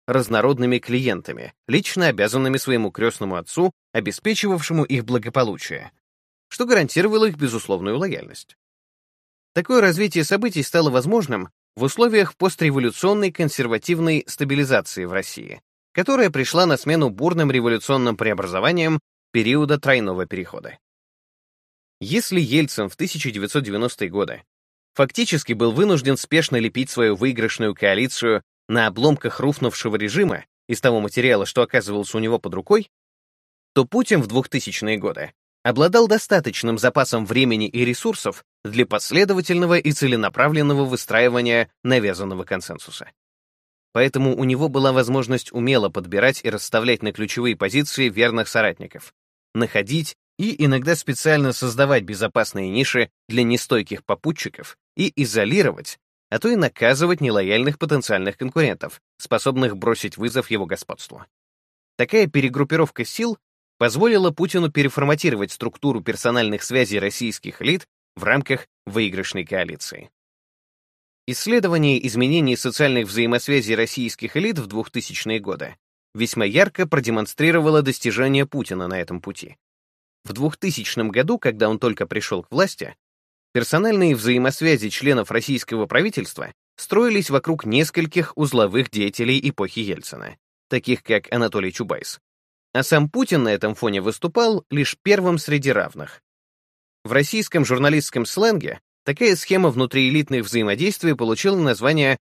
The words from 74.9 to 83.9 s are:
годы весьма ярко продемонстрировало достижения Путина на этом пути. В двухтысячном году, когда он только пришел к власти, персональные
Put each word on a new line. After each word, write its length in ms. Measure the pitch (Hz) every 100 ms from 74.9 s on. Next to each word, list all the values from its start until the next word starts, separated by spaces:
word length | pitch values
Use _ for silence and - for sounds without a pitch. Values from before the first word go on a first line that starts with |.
| 123 - 147 110 110
годы 360 | 98 78 65 - _ _ _
весьма 300 | 107 117 117 101
ярко 400 | 131 202 - 175
продемонстрировало 960 | 147 117 110 107 - 156 165 156 151
достижения 640 | 139 127 120 107 131 139 139
Путина 420 | 143 107 92 90
на 100 | 92
этом 220 | 85 90
пути. 360 | 98 95 - - _ _ _ _ _ _
В 80 | -
двухтысячном 800 | 104 151 - 190 143 104 - 110
году, 280 | 104 151 240
когда 300 | 131 107 107
он 100 | 110
только 280 | 120 107 92
пришел 380 | 110 - 95
к 60 | -
власти, 460 | 135 190 - - - _ _ _ _ _
персональные 640 | 120 117 156 220